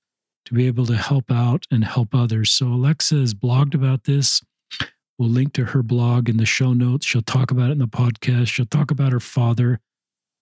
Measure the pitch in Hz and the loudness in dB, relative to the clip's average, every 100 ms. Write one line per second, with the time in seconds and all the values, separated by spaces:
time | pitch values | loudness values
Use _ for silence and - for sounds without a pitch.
0 | _ _ _ _ - 120 127 117 117 113 | _ _ _ _ -4 0 0 0 0 0
1 | - 139 - 120 120 131 - 123 104 - | 0 -2 0 0 0 0 0 0 0 -2
2 | 113 131 117 110 107 - 127 123 135 156 | -2 0 0 0 0 0 0 0 0 0
3 | - 151 127 101 127 127 143 135 131 131 | 0 0 0 -2 0 2 2 0 0 0
4 | - 143 135 - - _ _ - - _ | 0 0 0 -2 -6 _ _ -12 -12 _
5 | _ - 117 120 147 - 120 135 113 123 | _ -4 0 0 0 -2 -2 0 0 0
6 | 120 120 117 113 110 - 127 123 123 131 | 2 2 2 0 0 0 0 2 2 0
7 | - 120 107 131 127 127 123 147 117 - | -2 -4 0 0 0 0 0 0 -2 0
8 | 120 - - 123 120 - 120 - 143 135 | -2 0 -2 0 0 -2 -2 0 0 0
9 | 135 123 - - 120 113 123 123 _ _ | 0 -2 -4 -2 0 2 0 -2 _ _
10 | _ _ _ _ | _ _ _ _